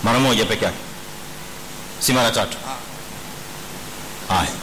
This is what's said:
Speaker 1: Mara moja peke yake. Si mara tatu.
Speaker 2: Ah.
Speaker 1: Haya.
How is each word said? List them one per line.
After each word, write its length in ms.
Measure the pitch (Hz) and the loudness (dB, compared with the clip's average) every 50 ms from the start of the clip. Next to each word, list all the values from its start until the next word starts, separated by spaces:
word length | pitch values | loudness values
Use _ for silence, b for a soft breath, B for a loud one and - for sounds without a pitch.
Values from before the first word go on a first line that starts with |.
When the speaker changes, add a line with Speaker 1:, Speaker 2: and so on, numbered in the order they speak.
| - | 4
Speaker 1:
Mara 140 | 110 117 127 | 6 6 6
moja 260 | 135 131 120 107 110 | 8 8 6 6 6
peke 200 | - 110 - 110 | 4 4 2 2
yake. 120 | 92 - - - - - - - - - - - - - - - - - - - - - - - - - - | 0 0 -2 -8 -10 -10 -10 -10 -10 -10 -10 -10 -10 -10 -10 -10 -10 -10 -10 -10 -10 -10 -10 -10 -10 -6 -2
Si 120 | - - | 2 4
mara 180 | 127 127 120 113 | 6 6 6 6
tatu. 260 | 113 117 98 90 - - - 131 | 6 4 2 0 -2 -6 -6 -6
Speaker 2:
Ah. 1700 | 131 - - - - - - - - - - - - - - - - - - - - - - - - - - - - - - - 92 | -8 -8 -8 -10 -10 -12 -10 -10 -10 -10 -10 -10 -10 -10 -10 -10 -10 -10 -10 -10 -10 -10 -10 -10 -10 -10 -10 -10 -8 -8 -2 2 2
Speaker 1:
Haya. 160 | 90 82 - - - | 2 2 2 -2 -6